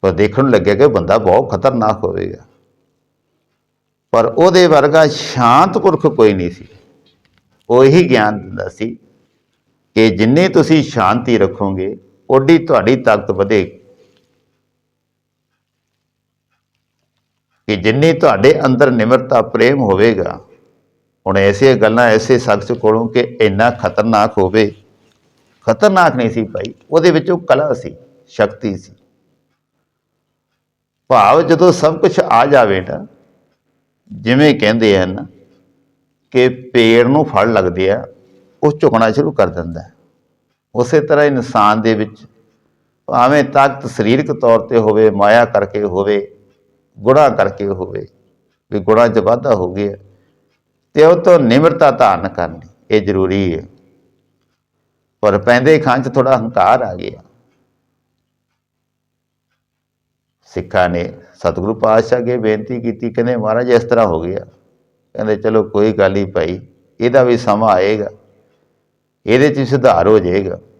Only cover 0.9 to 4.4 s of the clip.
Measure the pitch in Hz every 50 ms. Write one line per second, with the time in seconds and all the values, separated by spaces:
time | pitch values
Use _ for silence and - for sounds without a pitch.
0.9 | 110 98 85 - 98 117 - 92 90 113 131 - 110 90 - 135 131 117 107 107
1.9 | 107 104 104 92 90 92 92 92 - - - _ _ _ _ _ _ _ _ _
2.9 | _ _ _ _ _ _ _ _ _ _ _ _ _ _ _ _ _ _ _ _
3.9 | _ _ _ _ - 113 113 117 113 123